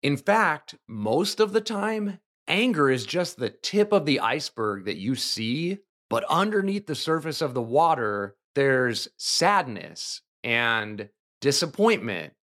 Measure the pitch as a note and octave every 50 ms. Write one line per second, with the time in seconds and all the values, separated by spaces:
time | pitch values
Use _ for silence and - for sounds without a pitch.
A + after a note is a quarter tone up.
0 | - C#3+ C#3+ C#3 - - G3+ A3 G#3+ F3 D3+ D3 _ - - _ _ - A2 G#2+
1 | G#2 G#2+ A2+ D3+ F#3+ G3+ - - A3 G#3 F#3+ A3 G#3+ - A3 G3 G3+ A3 A3 A3
2 | G#3 G3+ F#3+ - _ _ _ _ _ - D#3+ F#3+ A#3 B3+ A3 D#3 C#3+ C3+ C3 B2
3 | A2 A2 - F3 F3+ B2+ - - B2+ G#2+ - _ - - - G#3 G#3 G#3 G#3 G3
4 | D3 D3 - - - - C3 D#3 D3 - _ - A2 G#2+ G2+ G2 F#2 G#2 F2 D#2+
5 | F#2+ A2+ C3 A#2+ - - - - A2+ A2+ B2 D3+ E3 F3 G3 G3 _ _ _ _
6 | _ _ A2+ A#2 - - D#3+ E3 G3 G#3+ G#3 G3+ G3 G3 G3 G#3 G#3 - D3+ -
7 | - - D#3+ D#3+ D3 D#3+ D3 - E3 C#3+ B2 B2+ A#2 A2+ A#2+ D3 E3 E3 D#3+ B2+
8 | A#2 G#2+ G#2 G2+ G2+ G2+ - _ _ _ _ C#3 C#3 C#3 C3+ B2+ B2+ B2 A2+ -
9 | - - _ _ - - - - E3 F3+ G#3 G3 F3 C3 G#2+ F#2+ E2 D#2 D#2+ -
10 | - - - - _ _ _ _ - A#2+ A#2 A#2 A#2+ A#2 A#2 A2 G#2+ G#2+ G#2+ G2+
11 | G#2 G#2 _ _ _ _ _ _ - C#3 C3+ - F3+ D#3+ - - G3+ A#3 A3+ -
12 | - A#2 G2 F2 D#2 D#2 _ _